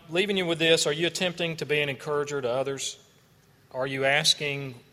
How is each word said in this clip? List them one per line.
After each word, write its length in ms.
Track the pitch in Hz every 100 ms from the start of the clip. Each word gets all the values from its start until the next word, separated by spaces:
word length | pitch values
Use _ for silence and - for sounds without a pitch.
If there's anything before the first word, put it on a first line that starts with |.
| -
leaving 260 | 170 202 196
you 80 |
with 140 | 175 160
this. 280 | 160 160 160
Are 60 |
you 140 | 151 170
attempting 500 | 165 185 170 170 160
to 100 | 139
be 140 | 151
an 80 | 147
encourager 540 | 131 156 147 143 143
to 80 | 123
others? 480 | 127 135 135 - - - _ _ _ _ _ _
Are 140 | 127 135
you 180 | 135
asking, 680 | 135 143 156 - 147 139 135 120 -